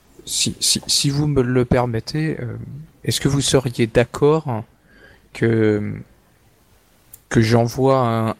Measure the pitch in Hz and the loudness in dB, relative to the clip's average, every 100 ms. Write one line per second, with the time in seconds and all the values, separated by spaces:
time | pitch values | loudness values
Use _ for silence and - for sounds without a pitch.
0 | _ - - - - - - - - - | _ -20 -10 -4 -4 -2 -2 -2 -2 -2
1 | 143 143 151 139 123 127 123 127 123 113 | 0 0 0 0 2 0 2 0 0 -4
2 | - 151 156 - 117 110 117 139 160 _ | -6 -6 -4 -6 -8 -10 -12 -16 -18 _
3 | - - 139 139 - 135 123 117 113 123 | -4 -2 0 0 2 2 0 -2 0 2
4 | 117 - 147 156 151 110 - _ _ _ | 0 2 2 2 -2 -8 -8 _ _ _
5 | - - _ - 117 113 107 104 104 104 | -20 -20 _ -2 0 4 2 2 -4 -10
6 | - _ _ _ _ _ _ _ _ _ | -14 _ _ _ _ _ _ _ _ _
7 | _ - - 120 110 117 117 131 131 135 | _ -20 0 2 4 4 2 0 2 2
8 | 120 113 113 | 2 0 -2